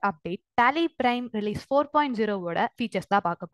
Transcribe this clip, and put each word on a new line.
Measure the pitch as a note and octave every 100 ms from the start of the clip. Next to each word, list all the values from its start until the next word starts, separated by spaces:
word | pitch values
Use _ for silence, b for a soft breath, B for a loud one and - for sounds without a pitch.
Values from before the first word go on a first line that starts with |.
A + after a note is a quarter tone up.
| G3+
அப்டேட், | D#3 F3 F3 _ -
Tally | A#3+ D4 E4 -
Prime | B3+ A#3+ A#3+ G#3+
Release | G#3 G#3 -
four | C4+ C#4+
point | D4+ D4 A3
zero-வோட | G#3+ G3+ E3+ E3+ A3 -
ஃபீச்சர்ஸ் | A#3 G3 -
தான் | G3+ F3
பார்க்க | E3+ F3+